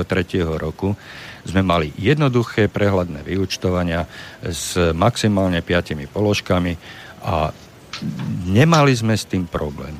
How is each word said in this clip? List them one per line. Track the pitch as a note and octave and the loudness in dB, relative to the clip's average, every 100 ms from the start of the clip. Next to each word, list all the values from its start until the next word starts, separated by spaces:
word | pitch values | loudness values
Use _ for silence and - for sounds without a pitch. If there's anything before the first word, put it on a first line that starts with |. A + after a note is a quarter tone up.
| F2 | 0
tretieho | F#2 F2+ G2+ E2 D#2 | -2 0 0 -2 -2
roku | D#2 E2 G2 G2+ - - - - | -6 -4 -2 -2 -8 -18 -18 -14
sme | - F2+ | -4 0
mali | F#2 E2+ D2+ - | 2 2 0 -2
jednoduché, | G#2 D3+ C#3+ B2 A2+ - G#2 | 0 2 2 2 0 2 0
prehľadné | - G2+ F#2+ F2 D2 D2+ | 2 2 2 0 -6 -6
vyúčtovania | F#2 F#2 - F#2 F2+ F2 E2+ E2 - - - | -2 -2 -2 -2 0 0 -2 -4 -10 -18 -12
s | D#2+ E2 - F#2 E2+ D#2+ | -8 -6 -4 0 2 4
maximálne | G#2 - A2 G2+ F#2+ E2+ | 2 2 2 2 2 0
piatimi | - F2 - D2+ C#2+ | 0 0 0 -6 -6
položkami | F#2+ G#2 G2+ - F2+ F2 E2+ - - - - | 0 0 0 0 0 0 -4 -10 -18 -18 -10
a | - E2 D#2 - - - - - - - - G#2 F2+ | -4 -2 -2 -4 -18 -20 -16 -10 -8 -6 -4 -4 0
nemali | G2+ D#3+ D#3+ C#3+ A#2+ | 4 6 6 6 4
sme | A2+ G#2+ | 2 0
s | - | 0
tým | F#2+ | -2
problém. | F2 - D2+ C#2+ C#2+ D2+ | -2 -4 -4 -6 -10 -12